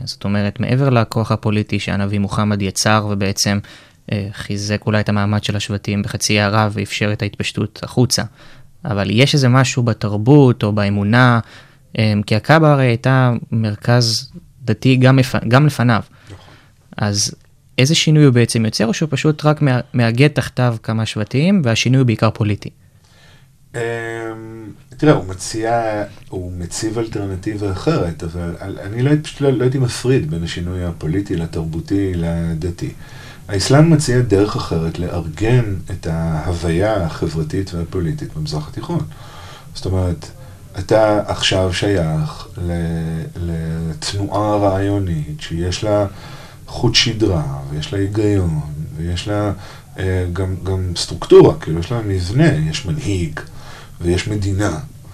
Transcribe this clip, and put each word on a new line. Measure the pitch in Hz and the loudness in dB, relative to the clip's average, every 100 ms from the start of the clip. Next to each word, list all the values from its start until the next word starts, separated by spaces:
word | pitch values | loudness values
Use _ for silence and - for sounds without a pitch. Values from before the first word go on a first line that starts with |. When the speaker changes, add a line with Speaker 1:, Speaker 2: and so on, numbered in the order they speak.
Speaker 1:
זאת | - - | -8 -8
אומרת, | 101 101 101 107 | -2 0 0 -2
מעבר | 104 127 139 | 0 2 4
לכוח | 120 110 117 107 | 2 2 -2 0
הפוליטי | 107 110 107 104 101 | 0 0 0 0 -2
שהנביא | - 95 101 104 | -2 -2 0 0
מוחמד | 98 - 104 101 | 0 0 0 0
יצר, | 95 - 107 107 104 | -2 0 2 2 2
ובעצם, | 98 98 98 104 101 - - - _ - | -2 -2 0 0 -2 -4 -16 -20 _ -6
אה, | 104 98 | -6 -6
חיזק | - - 101 101 104 - | -10 -8 -6 -2 -2 0
אולי | 107 | 0
את | 104 | 2
המעמד | 104 101 104 | 0 2 0
של | - 104 | -2 -4
השבטים | - 101 - 101 | -4 -6 -2 -2
בחצי | - 101 - 107 | -2 -2 0 2
האי | |
ערב, | 104 110 104 | 2 2 0
ואפשר | 104 98 - 104 | -2 -4 -2 -2
את | 107 | -2
ההתפשטות | 101 - - - 110 - | -4 -4 -6 -4 -4 -6
החוצה. | - - 127 - 107 - - - - - | -4 0 2 2 -4 -8 -20 -20 -20 -10
אבל | - 101 95 | -4 -2 2
יש | 107 139 | 4 4
איזה | 151 127 | 4 4
משהו | 131 127 131 | 4 4 2
בתרבות | 117 104 104 104 110 147 131 117 | 0 0 -2 0 6 8 8 4
או | 107 | 2
באמונה, | 104 101 101 101 120 123 117 - - - _ _ - | 2 2 2 2 4 6 4 -2 -12 -20 _ _ 0
אה, | 110 104 98 | 2 2 0
כי | 107 | 0
הכעבה | - 160 151 | 4 6 6
הרי | 139 131 | 6 4
הייתה | 113 131 131 123 117 - | 2 2 4 4 0 -2
מרכז | 113 110 104 - 123 117 107 - 175 - - | -2 -2 -2 2 2 2 -2 -8 -18 -20 -10
דתי | 113 107 131 127 | -4 0 2 6
גם | 127 135 | 6 6
לפ-, | 127 110 113 | 4 0 2
גם | 127 151 | 4 4
לפניו. | - 120 117 - - - | 4 2 2 -2 -16 -20
Speaker 2:
נכון. | 95 - - _ _ - - | -20 -20 -20 _ _ -14 -4
Speaker 1:
אז | 104 101 - - _ _ _ - | -2 -2 -4 -8 _ _ _ 2
איזה | 135 | 2
שינוי | 165 165 151 | 4 4 8
הוא | 147 | 8
בעצם | 120 113 117 | 6 4 2
יוצר, | 110 - 226 | 0 0 0
או | |
שהוא | - 151 | 0 -2
פשוט | 135 156 156 | 0 0 2
רק | 151 151 | 2 2
מא-, | 147 123 - | 2 0 0
מאגד | 127 117 117 143 | 0 2 4 4
תחתיו | 139 - - 123 110 | 4 -4 0 0 0
כמה | - 110 110 | -4 -2 -2
שבטים, | 110 104 127 175 202 | -4 -2 0 2 4
והשינוי | 123 110 117 131 | 2 2 4 4
הוא | 123 | 4
בעיקר | 104 110 | 4 2
פוליטי? | - 104 101 - - _ _ _ - - - - _ _ | 2 0 -2 -6 -16 _ _ _ -20 -20 -20 -20 _ _
Speaker 2:
אמ, | 120 117 117 113 113 113 110 113 113 107 - - - | -6 -4 -4 -6 -8 -8 -10 -14 -16 -16 -18 -16 2
תראה, | 147 | 4
הוא | 127 | 4
מציע, | 92 92 - 110 110 117 110 104 101 - - | 2 -10 -8 -4 0 0 0 -4 -6 -10 -14
הוא | 98 90 | -10 -8
מציב | 90 85 - 110 110 | -8 -8 -4 -4 -2
אלטרנטיבה | 113 107 98 92 110 104 101 | -4 -4 -6 -6 -6 -4 -4
אחרת, | 92 156 160 87 80 | -2 0 0 -2 -6
אבל | 85 87 85 85 | -8 -6 -8 -8
על-, | 95 - | -10 -10
אני | 101 120 | -8 -2
לא, | 135 151 | 2 2
פשוט | - - | -2 -2
לא, | 139 | 0
לא | 127 | 2
הייתי | 127 135 | 2 0
מפריד | 123 - 123 131 78 | -2 -2 0 0 0
בין | 82 | -4
השינוי | 85 90 87 90 | -6 -6 -6 -4
הפוליטי | 87 85 78 95 98 85 | -6 -4 -4 -2 -2 -4
לתרבותי | 82 85 80 82 - 101 95 | -4 -6 -6 -6 -4 -2 -2
לדתי. | 87 85 85 82 80 87 - - - - - - - - | -2 -2 -2 -4 -4 -6 -6 -8 -10 -16 -18 -18 -16 -6
האסלאם | 98 - 139 165 | -2 4 6 6
מציע | 151 127 123 | 6 4 2
דרך | 123 98 104 92 | 4 4 2 0
אחרת | - 82 82 85 | -4 -2 -2 -4
לארגן | 90 87 82 78 107 123 110 95 - | -4 -4 -6 -2 2 2 2 -4 -8
את | 87 85 | -8 -6
ההוויה | 82 82 78 85 85 85 82 107 104 | -4 -2 -2 -4 -4 -2 0 0 0
החברתית | 82 - 82 78 78 95 92 | -4 -4 -4 -4 -4 -4 -4
והפוליטית | 85 85 95 82 76 - 156 | -6 -6 -4 -4 -4 -8 -8
במזרח | 151 151 - | -6 -6 -8
התיכון. | - - 170 - - - - - - - | -10 -6 -4 -6 -12 -18 -18 -18 -18 -16
זאת | - - | -8 -4
אומרת, | 92 90 80 - - - - - - | -2 -2 -4 -8 -18 -20 -20 -16 -8
אתה | - 110 107 104 101 | 2 4 4 2 0
עכשיו | 95 - 95 92 | -2 0 0 0
שייך | 87 104 95 80 78 78 - - - | 0 0 2 0 -2 -4 -8 -14 -8
ל-, | 87 85 82 82 80 80 - 92 | -6 -4 -4 -4 -4 -6 -8 -8
לתנועה | 85 82 80 80 82 76 - 98 98 101 107 104 | -6 -4 -4 -4 -6 -6 -6 -4 -4 -2 0 2
רעיונית | 101 95 101 101 92 80 76 76 | 2 0 0 0 -2 -4 -4 -8
שיש | - 85 90 87 | -8 -4 -4 -2
לה... | 107 104 101 - - - - - - | 0 0 0 -6 -16 -18 -18 -20 -14
חוט | - - | -2 0
שדרה, | - - 107 107 85 71 69 69 | 2 0 0 0 0 -2 -6 -8
ויש | 76 - | -8 -6
לה | 98 | -4
היגיון, | 98 104 104 101 85 78 73 73 85 78 | -2 0 2 2 0 -2 -6 -8 -10 -6
ויש | 87 87 107 | -4 -4 -4
לה, | 104 104 - - - - - | -2 -2 -4 -10 -18 -16 -6
אה, | 92 92 90 | -2 0 -2
גם, | 87 95 90 | -2 -4 -4
גם | 90 92 90 85 | -4 -4 -4 -6
סטרוקטורה, | - 87 - 190 123 76 | -6 -4 8 8 8 4
כאילו, | - 80 | -4 -4
יש | 87 | -4
לה | 120 | -4
מבנה, | 104 95 87 127 160 76 78 | -2 -2 0 2 4 2 -2
יש | - 85 | -4 -4
מנהיג, | 76 104 92 80 - - - - - - - | -4 -2 -2 -4 -6 -14 -16 -18 -18 -18 -6
ויש | 85 90 104 | 0 0 0
מדינה. | 104 98 98 101 78 - - - | -2 -2 0 -2 -4 -10 -16 -20